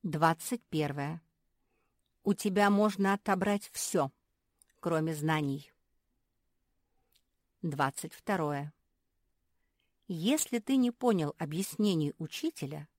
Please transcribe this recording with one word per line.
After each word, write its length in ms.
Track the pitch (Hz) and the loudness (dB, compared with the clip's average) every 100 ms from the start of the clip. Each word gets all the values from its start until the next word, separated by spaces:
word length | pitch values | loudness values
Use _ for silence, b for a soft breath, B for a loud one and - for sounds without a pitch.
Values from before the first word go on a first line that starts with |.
Двадцать 600 | 190 151 165 165 - 240 _ | -2 4 4 2 -4 -8 _
первое. 500 | 156 147 143 143 165 _ _ _ _ _ _ _ _ _ _ | -2 -2 -2 -6 -6 _ _ _ _ _ _ _ _ _ _
У 100 | - | -2
тебя 380 | 202 208 190 202 | 0 0 4 4
можно 420 | 202 214 202 196 | 6 2 2 0
отобрать 560 | 202 - 190 190 202 - | 0 0 0 0 -2 -4
все, 360 | - - 180 139 _ _ _ _ _ _ _ | -8 -2 0 0 _ _ _ _ _ _ _
кроме 340 | 170 160 160 | -2 0 0
знаний. 560 | 151 156 156 143 139 143 _ _ _ _ _ _ _ _ _ _ _ _ _ _ _ _ _ _ _ | -2 0 0 0 -4 -8 _ _ _ _ _ _ _ _ _ _ _ _ _ _ _ _ _ _ _
Двадцать 500 | 165 143 139 - 165 | -6 0 -2 -2 -12
второе. 600 | - - 190 151 143 147 _ _ _ _ _ _ _ _ _ _ _ _ _ - | -12 -4 -2 0 -2 -6 _ _ _ _ _ _ _ _ _ _ _ _ _ -10
Если 500 | 170 185 302 - 233 | -4 0 0 0 -4
ты 160 | 214 | 0
не 160 | 269 247 | 2 2
понял 420 | - 247 196 147 - | 2 2 2 0 -4
объяснений 760 | 156 156 196 - 208 170 147 - | -6 -4 -6 0 2 2 0 -2
учителя 720 | 160 - 320 - 139 151 151 | -10 -4 -6 -4 -8 -8 -14